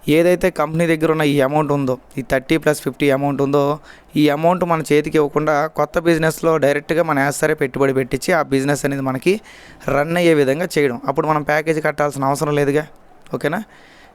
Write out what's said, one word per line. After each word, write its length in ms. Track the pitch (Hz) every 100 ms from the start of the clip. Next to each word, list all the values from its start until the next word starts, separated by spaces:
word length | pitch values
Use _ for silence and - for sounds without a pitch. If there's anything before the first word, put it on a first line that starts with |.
| -
ఏదైతే 400 | 151 170 175 185
కంపెనీ 380 | - 151 160 170
దగ్గర 240 | 160 160
ఉన్న 100 | 160
ఈ 200 | 147 143
అమౌంట్ 300 | 131 151 151
ఉందో, 260 | 143 135 123 - -
ఈ 40 | 123
థర్టీ 260 | 135 - 160
ప్లస్ 240 | 156 147
ఫిఫ్టీ 280 | - 127 143
అమౌంట్ 320 | 135 143 139
ఉందో, 380 | 139 143 143 151 - - - -
ఈ 140 | 147
అమౌంట్ 340 | 143 165 180 175
మన 180 | 160 147
చేతికి 260 | 147 156 156
ఇవ్వకుండా 500 | 147 151 156 151 156
కొత్త 320 | - 147 180
బిజినెస్లో 580 | 165 160 156 151 165 160
డైరెక్ట్గా 460 | 139 147 151 160
మన 260 | 170 143 139
as 60 | 143
sir 140 | 156
పెట్టుబడి 400 | 156 135 135 135
పెట్టించి 400 | 131 127 135 -
ఆ 80 | 170
బిజినెస్ 440 | 135 135 135 143 139
అనేది 160 | 139
మనకి 400 | 135 131 170 208 - - - - -
రన్ 280 | 139 151 170
అయ్యే 160 | 175
విధంగా 340 | 156 135 143 175 -
చేయడం. 240 | 143 120 -
అప్పుడు 200 | 139 156
మనం 160 | 151
ప్యాకేజ్ 400 | 143 151 156 156
కట్టాల్సిన 400 | 151 143 147 139
అవసరం 320 | 135 139 151 147
లేదుగా, 300 | 143 143 151 - - - - -
ఓకేనా? 280 | 147 175 220 - - - -